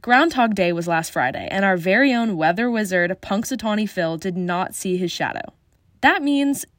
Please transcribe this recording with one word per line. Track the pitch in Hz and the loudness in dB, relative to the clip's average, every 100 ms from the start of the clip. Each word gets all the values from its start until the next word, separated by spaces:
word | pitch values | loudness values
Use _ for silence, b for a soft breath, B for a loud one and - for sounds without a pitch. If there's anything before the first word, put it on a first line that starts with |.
Groundhog | - 247 330 262 233 | 2 4 4 2 0
Day | 202 175 | 2 0
was | 170 170 | 0 0
last | 165 165 | -2 -2
Friday, | 160 131 - - | -2 -2 -2 -6
and | 196 | 0
our | 196 180 | 2 2
very | 180 208 277 | 2 4 4
own | 240 226 170 | 2 0 2
weather | 160 175 240 | 2 2 0
wizard, | 226 202 185 175 185 | -2 0 0 0 -2
Punxsutawney | - 202 226 247 220 208 208 | -4 -4 -2 -4 -2 -2 -2
Phil, | - 165 165 | -2 -2 -2
did | 190 180 | -4 -4
not | 180 175 190 | -2 -2 -4
see | - 196 180 | -6 -4 -2
his | 175 | -2
shadow. | - 147 - - - _ _ _ _ | -4 -6 -6 -12 -18 _ _ _ _
That | 277 381 | 2 2
means, | 285 277 277 269 - | 2 2 0 -2 -6